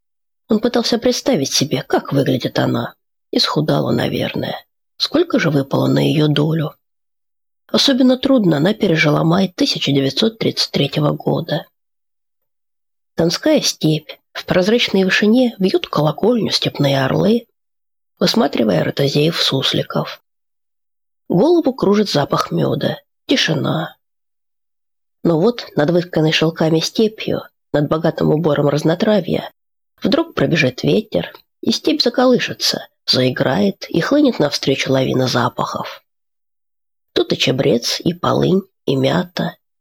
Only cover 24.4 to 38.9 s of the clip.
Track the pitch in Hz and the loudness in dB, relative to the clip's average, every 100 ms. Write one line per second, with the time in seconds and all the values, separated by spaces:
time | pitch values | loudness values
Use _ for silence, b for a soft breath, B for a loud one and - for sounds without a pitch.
24.4 | _ _ _ _ _ _ _ _ 170 160 | _ _ _ _ _ _ _ _ 0 2
25.4 | 202 240 - - 147 175 175 165 156 156 | 0 -2 -4 -2 2 2 0 0 0 2
26.4 | 160 165 160 160 160 - 220 220 - - | 0 0 0 0 0 0 0 -2 -6 -6
27.4 | - _ _ 147 147 160 165 151 160 156 | -8 _ _ -2 0 0 0 0 0 2
28.4 | 170 147 143 147 156 170 214 208 165 - | 2 2 0 0 0 0 2 0 0 -4
29.4 | - - _ _ _ _ - 294 330 - | -6 -16 _ _ _ _ -2 0 0 -2
30.4 | 139 160 131 - 151 185 - 175 - - | 0 2 0 0 0 0 0 -4 -6 -12
31.4 | _ _ - 214 - 302 254 254 254 233 | _ _ -4 -2 0 0 0 2 2 2
32.4 | - - - - - _ - - 127 127 | 0 -4 -4 -4 -8 _ -4 0 0 0
33.4 | 135 143 202 - - 170 - 294 285 - | 0 0 0 -2 -4 -2 2 2 2 2
34.4 | 147 - - 135 - 131 131 131 127 123 | -2 0 -2 -2 0 0 0 0 0 0
35.4 | 120 - - - - - _ _ _ _ | -2 -4 -6 -6 -10 -14 _ _ _ _
36.4 | _ _ _ _ _ _ _ - 339 165 | _ _ _ _ _ _ _ -4 -2 -2
37.4 | - 135 135 240 - - - 175 123 123 | -2 0 0 0 -2 -4 -4 -2 -2 0
38.4 | 143 190 - _ - | 2 0 -2 _ -4